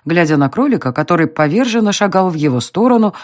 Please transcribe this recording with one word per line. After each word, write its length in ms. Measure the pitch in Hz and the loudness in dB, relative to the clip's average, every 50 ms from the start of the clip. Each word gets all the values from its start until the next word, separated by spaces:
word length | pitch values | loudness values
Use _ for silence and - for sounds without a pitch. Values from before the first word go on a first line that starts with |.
| - | -6
глядя 320 | 147 165 175 165 147 156 143 | -2 0 2 2 2 2 2
на 100 | 139 135 | 0 0
кролика, 440 | - 226 277 294 233 - - 131 | 0 0 0 0 0 -2 -2 -4
который 340 | 120 151 151 - 175 165 160 | -4 -4 -2 0 0 0 0
поверженно 640 | 156 - - 151 143 165 226 269 247 214 233 214 202 | -2 0 -2 0 0 2 0 0 0 0 0 0 0
шагал 380 | 196 - 208 196 - 190 185 185 | 0 0 -2 0 2 0 0 0
в 40 | 165 | -2
его 260 | 156 151 147 127 120 | -2 -2 0 0 -2
сторону, 520 | - - - 196 233 254 247 226 220 202 - - | -4 -4 -2 0 2 2 4 2 2 0 -2 -6